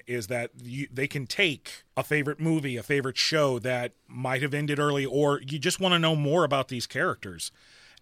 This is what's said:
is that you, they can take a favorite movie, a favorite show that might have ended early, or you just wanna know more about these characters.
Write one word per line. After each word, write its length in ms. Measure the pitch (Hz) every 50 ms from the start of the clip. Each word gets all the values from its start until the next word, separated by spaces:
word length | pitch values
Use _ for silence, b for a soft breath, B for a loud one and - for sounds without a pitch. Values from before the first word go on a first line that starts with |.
| - -
is 200 | 120 123 110 95
that 240 | 123 120 120 120 - - 120
you, 240 | 120 123 135 143 - 127
they 140 | 127 139 143
can 200 | - 147 131 113
take 560 | - - 202 170 139 - - - - - - _ _ -
a 60 | 131
favorite 360 | - 151 151 139 143 147 -
movie, 380 | 156 165 165 160 139 139 123 117
a 60 | 107
favorite 340 | - 147 139 127 131 123 -
show 420 | - - - 156 147 139 131 120
that 320 | 104 127 127 123 120 117 - _ _ _
might 340 | 123 123 127 127 131 127
have 120 | 143 143 131
ended 260 | 147 147 147 147 139
early, 260 | 147 147 143 139 135
or 360 | 131 - 143 147 143 143 139
you 180 | 135 135 147 156
just 200 | 131 185 - -
wanna 180 | 190 185 180 170
know 160 | 165 160 160
more 280 | 151 147 139 151 180 165
about 240 | 139 143 139 127 -
these 180 | 131 120 113 -
characters. 640 | - 131 165 185 113 - - 101 90 82 - - B B B B B B B B B B